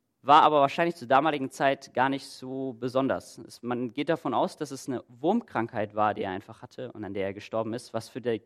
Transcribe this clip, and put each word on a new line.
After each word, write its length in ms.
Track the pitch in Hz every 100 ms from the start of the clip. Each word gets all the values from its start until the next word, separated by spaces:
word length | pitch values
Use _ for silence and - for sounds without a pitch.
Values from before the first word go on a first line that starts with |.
| _ _
war 200 | - 151
aber 180 | 151 151
wahrscheinlich 360 | 139 - 170 -
zur 100 | 117
damaligen 440 | 131 156 147 135
Zeit 440 | - 139 139 -
gar 140 | - 131
nicht 180 | 139 -
so 480 | - 131 135 135
besonders. 640 | 113 127 127 135 90 - -
Es, 240 | - -
man 300 | 120 120 123
geht 160 | 127 147
davon 260 | 160 -
aus, 220 | 110 180 -
dass 160 | 147
es 160 | 135 -
eine 160 | 123 -
Wurmkrankheit 840 | 120 156 233 - - 117 117 104
war, 180 | 107 107
die 100 | 104
er 100 | 98
einfach 280 | 92 - 113
hatte 320 | - - 127
und 120 | -
an 100 | 98
der 120 | 98 95
er 60 |
gestorben 400 | 98 - 113 113
ist, 220 | 120 -
was 140 | 113 -
für 120 | 131
die 220 | 120 113